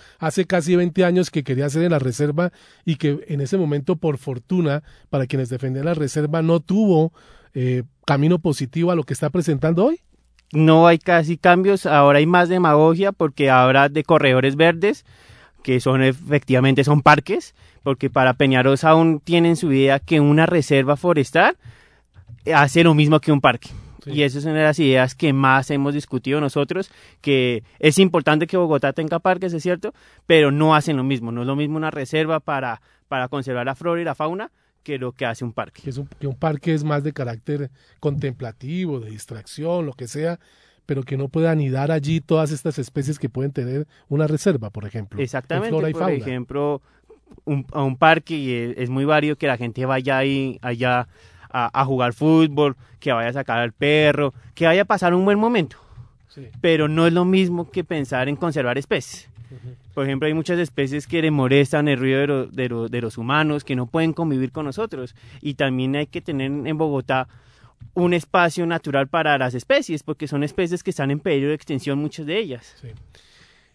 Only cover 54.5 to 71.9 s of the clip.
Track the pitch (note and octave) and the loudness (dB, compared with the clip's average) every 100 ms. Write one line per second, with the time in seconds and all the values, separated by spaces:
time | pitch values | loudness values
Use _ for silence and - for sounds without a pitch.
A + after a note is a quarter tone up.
54.5 | - E3 F3+ G#3 G#3 F3+ F3+ G3 G#3 A3+ | -2 2 2 2 0 0 2 2 2 0
55.5 | A#3+ D#3 - _ - - _ _ - C3 | 0 -4 -8 _ -20 -20 _ _ -20 -20
56.5 | - E3+ D#3+ D3+ D#3 E3 E3+ F3+ F#3+ F#3 | -4 0 2 0 2 2 2 2 2 0
57.5 | F3 E3+ F#3+ E3 D#3+ C3+ C3 C3 C#3+ E3+ | -2 -6 -8 -6 -6 -4 -4 -2 -4 -4
58.5 | D3+ B2 B2 C3+ F#3 - - - - - | -2 -2 -4 -4 -6 -6 -16 -20 -20 -20
59.5 | - B2+ B2 - - C#3 C3+ D3+ D#3 D#3+ | -20 -20 -20 -12 -6 -4 -2 -2 -2 -2
60.5 | F3 E3 - C#3 C#3+ - E3 D#3 D3+ B2+ | -4 -4 -4 -4 -6 -4 -2 0 0 2
61.5 | C#3 C#3 D3+ D3 C3 C3 C3+ C#3+ C#3 B2 | 2 2 2 0 0 0 0 0 -2 -4
62.5 | C3 B2 A#2 A2+ A#2+ A#2 A2+ A#2 D3 D#3 | -6 -6 -4 -6 -6 -6 -8 -4 -2 0
63.5 | D3 - C3 B2 E3 E3 D#3+ E3 C3 C3 | -2 -4 -6 -4 -2 -2 -2 -4 -2 -4
64.5 | D#3 D3 C3+ A3 C#3+ B2 - - - D3 | -6 -10 -8 -8 -10 -14 -16 -20 -14 -10
65.5 | C3+ C#3 B2+ C3 C#3+ D3+ F3 E3+ C#3+ C3+ | -4 -4 -2 -2 -4 -6 -8 -8 -6 -6
66.5 | D3 C3 D#3 D#3+ C#3+ - C3 B2+ - _ | -6 -6 -4 -4 -4 -4 -4 -4 -12 _
67.5 | _ _ _ - - F3 F3 - F#3 E3+ | _ _ _ -12 -4 0 -2 -2 0 0
68.5 | F3+ E3+ E3 D3+ C3+ C3+ E3 D#3 C#3+ B2+ | 0 -4 -4 -4 -2 -2 -2 0 0 0
69.5 | B2 - C4+ - D#3 - D3+ D3 C#3+ D3 | -4 -2 -2 -2 -6 -8 -10 -6 -4 -4
70.5 | - F3 F3 - E3 C#3 D3 F#3+ C#3+ C#3 | -4 -4 -4 -8 -6 -4 -4 -2 -2 -2
71.5 | D3+ - C#3 C#3+ | -4 -6 -8 -4